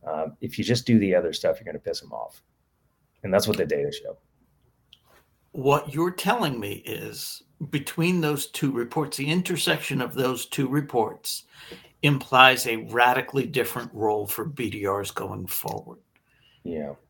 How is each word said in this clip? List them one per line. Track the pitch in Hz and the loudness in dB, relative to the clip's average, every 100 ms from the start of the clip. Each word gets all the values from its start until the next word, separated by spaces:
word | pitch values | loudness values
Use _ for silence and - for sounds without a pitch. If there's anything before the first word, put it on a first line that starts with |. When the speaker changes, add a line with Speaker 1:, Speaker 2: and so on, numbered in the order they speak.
| 78 | -6
Speaker 1:
Um, | 78 78 73 | -4 -4 -6
if | - - | -10 -4
you | |
just | - 120 - | 0 0 6
do | 117 | 4
the | 101 | 6
other | 90 85 | 4 2
stuff, | 78 87 80 | 0 -2 -2
you're | 85 | -4
gonna | 76 | -10
piss | - 80 | -8 -8
them | - | -8
off. | 57 57 - _ _ _ _ _ _ _ _ | -12 -12 -14 _ _ _ _ _ _ _ _
And | 101 | 2
that's | 95 107 | 2 4
what | - | 0
the | 80 | 2
data | 76 71 | 2 0
show. | - - - _ _ _ _ _ _ _ - _ - _ _ _ | -4 -12 -14 _ _ _ _ _ _ _ -20 _ -20 _ _ _
Speaker 2:
What | - 135 147 151 | -2 4 4 2
you're | 143 175 | 0 0
telling | 180 185 233 175 123 | 0 0 0 0 -2
me | 101 98 - | -6 -8 -8
is | - 107 - - - _ _ 147 | -8 -8 -10 -12 -12 _ _ -6
between | 147 143 - 165 180 | -4 -6 0 2 2
those | 156 143 - | 2 0 -4
two | - 143 | -2 0
reports, | 120 120 - 139 - | 0 -2 -2 -4 -2
the | 139 | 0
intersection | 170 180 175 - 156 - 135 | 0 0 -2 0 0 0 -2
of | 170 | -2
those | 143 127 123 - | 0 0 0 -4
two | - 135 | -2 0
reports | 143 143 120 107 - - - - - - - - _ | 0 0 0 0 -2 -8 -8 -10 -20 -18 -18 -20 _
implies | 147 139 - 131 131 127 123 | 2 2 2 8 8 8 0
a | 113 113 | -2 -2
radically | 113 123 127 123 135 117 | 4 4 4 0 -2 -2
different | 127 117 123 120 | 0 -2 -4 -8
role | 110 107 107 101 | -2 0 0 -2
for | - 110 | -6 -6
B | 143 117 | -4 -6
D | 104 101 | -2 0
Rs | 101 98 | 0 -2
going | - 101 104 90 | -6 -8 -8 -8
forward. | - - - - - _ _ _ _ _ _ | -6 -6 -8 -10 -20 _ _ _ _ _ _
Speaker 1:
Yeah. | - 80 73 71 _ | -10 -6 -8 -10 _